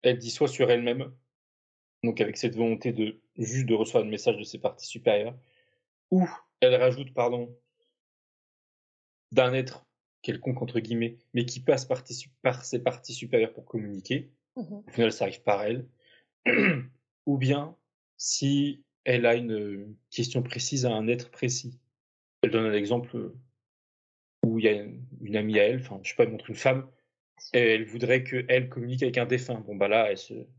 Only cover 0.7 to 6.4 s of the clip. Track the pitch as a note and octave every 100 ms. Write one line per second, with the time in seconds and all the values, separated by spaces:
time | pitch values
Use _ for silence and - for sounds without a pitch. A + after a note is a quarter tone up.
0.7 | A#2+ A#2+ B2+ - - _ _ _ _ _
1.7 | _ _ _ A#2 A2+ A2 - A#2 A2 A#2
2.7 | A2 B2+ G#2+ G#2+ - _ - A2 C3 B2
3.7 | A2 A2+ B2 G#2+ G#2 - G#2+ G#2 - G2+
4.7 | - - B2 A#2+ G#2 A2 B2+ _ _ _
5.7 | _ _ _ _ F#3 F3+ -